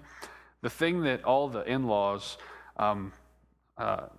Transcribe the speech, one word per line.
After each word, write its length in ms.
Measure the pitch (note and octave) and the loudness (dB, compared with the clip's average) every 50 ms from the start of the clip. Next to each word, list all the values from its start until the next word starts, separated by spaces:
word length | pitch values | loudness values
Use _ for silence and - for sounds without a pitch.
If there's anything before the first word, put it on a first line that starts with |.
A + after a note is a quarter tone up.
| - - - - - - - - - - _ _ | -10 -20 -18 -18 -18 -18 -18 -20 -20 -20 _ _
the 80 | - A#2+ | -6 -6
thing 320 | - - D#3+ E3+ F3+ F3 D#3+ | 0 2 2 2 2 2 2
that 200 | C#3 B2+ - - | 2 0 2 2
all 260 | - C3 C#3 C#3+ C#3 | 4 4 4 4 0
the 140 | A#2+ G#2+ - | -2 -4 -2
in-laws, 760 | A2+ B2 C3 C3 A#2+ G#2+ G2+ G2+ G2+ G2+ G#2 - - - - - - - - - - - | 0 0 0 2 2 2 4 2 2 0 -2 -6 -10 -12 -14 -16 -18 -18 -20 -20 -12 -2
um, 340 | - G#2+ G#2+ G#2 G2+ F#2+ G2 - - - _ _ _ _ _ _ _ _ _ _ | 0 2 2 2 0 -4 -8 -10 -16 -20 _ _ _ _ _ _ _ _ _ _
uh, 300 | - A2 G#2+ G2+ F#2 - - - | -4 -2 0 0 -2 -4 -10 -16